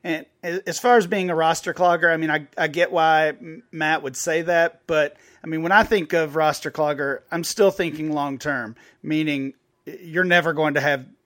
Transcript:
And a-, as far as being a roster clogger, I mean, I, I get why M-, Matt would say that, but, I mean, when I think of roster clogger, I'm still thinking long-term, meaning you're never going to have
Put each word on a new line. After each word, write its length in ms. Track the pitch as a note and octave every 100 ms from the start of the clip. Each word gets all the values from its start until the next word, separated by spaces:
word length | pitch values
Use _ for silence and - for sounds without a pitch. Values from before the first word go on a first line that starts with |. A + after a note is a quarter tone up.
And 220 | F#3 D#3+ - _
a-, 240 | F3 F3 F#3
as 120 | E3
far 180 | B3 A#3+
as 80 | F3
being 220 | G3 F3+
a 60 | E3
roster 380 | D#3+ D#3+ -
clogger, 380 | E3 F3+ E3+ E3+
I 60 | D#3+
mean, 140 | D#3+
I, 160 | D3+ C#3+ -
I 100 | D#3+
get 240 | D#3+ E3+
why 380 | E3+ D#3+ D#3 D#3
M-, 340 | D3+ E3 D#3+ _
Matt 300 | D#3+ D#3 D#3+
would 140 | C3+ C3
say 240 | - D#3+
that, 400 | E3 E3+ E3+ - -
but, 280 | D#3 D3 - _ _
I 40 | D#3+
mean, 140 | D#3+
when 100 | E3
I 120 | G3+
think 300 | A3 G#3+ D#3
of 220 | E3+ D#3 D3+
roster 360 | D#3 C#3+ D#3
clogger, 480 | C#3+ D3 D3 C#3 C3+ _
I'm 120 | E3+
still 280 | E3 - G3
thinking 400 | F#3+ E3+ D#3 D#3
long-term, 640 | D3+ C#3+ C3+ D3+ C3+ A2+ A2+ - _
meaning 500 | D#3 D#3 D#3 C#3+ C3+ - _ _ -
you're 380 | - F3 D#3+
never 300 | F#3 F3 E3
going 200 | D#3 D#3
to 80 | C#3+
have 240 | C#3+ C#3 C3 _